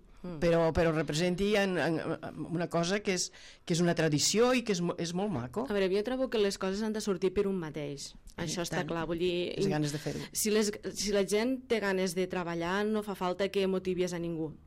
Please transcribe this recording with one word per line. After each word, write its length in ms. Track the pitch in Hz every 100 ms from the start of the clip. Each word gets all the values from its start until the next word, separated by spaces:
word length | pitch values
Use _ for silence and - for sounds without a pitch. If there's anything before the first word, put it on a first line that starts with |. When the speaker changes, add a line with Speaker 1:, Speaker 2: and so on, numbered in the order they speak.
| - -
Speaker 1:
Mm. 140 | 185 160
Speaker 2:
però, 300 | 170 170 165
però 160 | 180 165
representi 600 | 156 156 151 180 180 202
en, 200 | 208 196 180
en, 220 | 139 156
en 460 | 123 160 - - 151
una 160 | 165 165
cosa 300 | 165 170 202
que 80 | 208
és, 140 | 180 - - - - -
que 80 |
és 60 | 170
una 80 | 175
tradició 600 | 165 160 147 - 202 247 254
i 60 |
que 80 | 240
és 80 | 185
mo-, 140 | 175 -
és 140 | 165
molt 160 | 175 214
maco. 360 | 139 123 202 247
Speaker 1:
A 60 | 202
veure, 140 | 190
jo 80 | 196
trobo 280 | 214 262 262
que 60 | 226
les 160 | 202 196
coses 240 | 190 196
han 140 | 220 214
de 60 |
sortir 240 | 214 175 185 190
per 80 | 196
un 120 | 190
mateix. 540 | 156 151 143 139 - - - -
Speaker 2:
I 80 | 165
Speaker 1:
Això 160 | 180
està 140 | 170 165
Speaker 2:
tant. 100 | 160
Speaker 1:
clar, 140 | 165
vull 140 | 160 170
dir, 320 | 180 175 175 -
Speaker 2:
Les 100 | 151
ganes 240 | 151 147
de 60 | 151
fer-ho. 220 | 151 147 -
Speaker 1:
si 160 | - 214
les, 220 | 208 208 - -
si 180 | - 196
la 140 | 202 196
gent 380 | 208 240 262 -
té 80 | 220
ganes 360 | 202 190 185 180
de 80 | 185
treballar, 600 | 185 170 170 170 190 208
no 160 | 214
fa 80 | 208
falta 360 | 185 180 180 196
que 160 | 202 190
motivis 460 | 185 185 180 180
a 40 | 175
ningú. 360 | 170 165 156 -